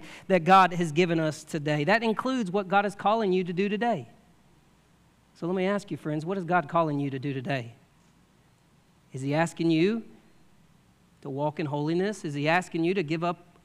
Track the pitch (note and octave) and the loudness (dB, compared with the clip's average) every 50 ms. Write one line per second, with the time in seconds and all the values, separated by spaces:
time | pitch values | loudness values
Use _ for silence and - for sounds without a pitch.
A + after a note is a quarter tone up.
0 | - - - - - - F#3+ F3+ D#3+ D#3+ F#3+ F#3+ F#3 F3 F3+ E3+ F3 E3 C#3+ D#3 | -2 -8 -16 -16 -2 0 2 2 6 8 8 8 8 6 4 0 -2 0 2 2
1 | F#3 E3+ E3+ D#3+ D#3+ D#3 D3+ - - - - E3 C#3+ D3+ D3+ D3+ D3 D3+ G3+ A3+ | 2 2 2 2 0 0 -2 -4 -8 -8 -8 -4 -2 0 0 0 2 2 2 2
2 | A3+ A3+ G#3+ - - B3+ C4 B3+ A#3 F3 E3+ G#3 G3 F#3 F#3+ G3 G3+ G#3 F#3+ - | 2 0 -2 -2 -2 -2 -2 -2 -2 -2 -2 -4 -2 0 0 0 0 0 -4 -2
3 | - G3 G#3+ A#3 A3+ F#3+ F#3 F#3 F#3 E3+ F3+ E3 G3+ G#3 G3+ G#3 A3+ A#3+ A#3 D#3 | 0 0 0 2 2 2 0 0 0 -2 -2 -2 -2 -2 -2 -2 -2 -2 -2 -2
4 | A#2+ - - _ _ _ _ _ _ _ _ _ _ _ _ _ _ _ _ _ | -6 -10 -18 _ _ _ _ _ _ _ _ _ _ _ _ _ _ _ _ _
5 | _ _ _ _ _ _ _ - - E3+ F#3 F#3+ F#3 F#3+ G3+ G3+ G3 - E3 C#3 | _ _ _ _ _ _ _ -8 -6 -4 -2 0 0 0 0 -2 -4 -6 -10 -8
6 | - D#3 D3+ D#3 D#3 D#3+ G3+ G3 F3+ D#3 F3 F3+ E3 C3+ - E3+ E3 D#3 D3 C#3+ | -6 -4 -4 -4 -4 -4 -4 -4 -2 2 2 2 2 2 0 0 2 2 0 -2
7 | C#3+ C#3 C3 C3+ B2+ D3 C#3 C3+ B2 C3+ C#3+ C3+ A#2 A2+ A2+ - _ _ _ _ | -2 -4 -4 -4 -6 -6 -6 -6 -4 -4 -4 -4 -6 -8 -14 -20 _ _ _ _
8 | _ _ _ _ _ _ _ _ _ _ _ _ _ _ _ _ _ _ _ _ | _ _ _ _ _ _ _ _ _ _ _ _ _ _ _ _ _ _ _ _
9 | _ _ - C3+ C3 C#3 C#3+ D3+ E3 E3 - - E3 E3 E3 D#3 E3 G3 A3+ A#3 | _ _ -12 -8 -4 -2 0 0 0 0 -2 -2 0 2 4 4 4 2 2 -2
10 | A3 - - - _ - - _ - - _ _ _ _ _ _ _ _ _ _ | -6 -10 -18 -20 _ -20 -20 _ -20 -20 _ _ _ _ _ _ _ _ _ _
11 | _ _ _ _ - C#3+ C3+ C3+ D3 D3+ D3 - D#3+ C#3+ C#3+ D3 D3 D3+ E3 F3 | _ _ _ _ -12 -10 -4 -2 -2 -2 -2 -2 -4 -4 -2 -2 0 0 0 0
12 | F#3 G#3 G#3+ G3+ - E3 C#3+ D3 C#3+ D3+ E3 F3+ F3+ - - E3+ E3 E3+ F#3+ G3+ | 0 0 -2 -4 -6 -6 -4 -2 0 2 2 2 0 0 -2 0 0 0 0 0
13 | F3 C#3+ D#3+ E3+ E3+ F3 F3 - - - _ _ | 0 -2 -2 -2 -2 -2 -4 -4 -10 -18 _ _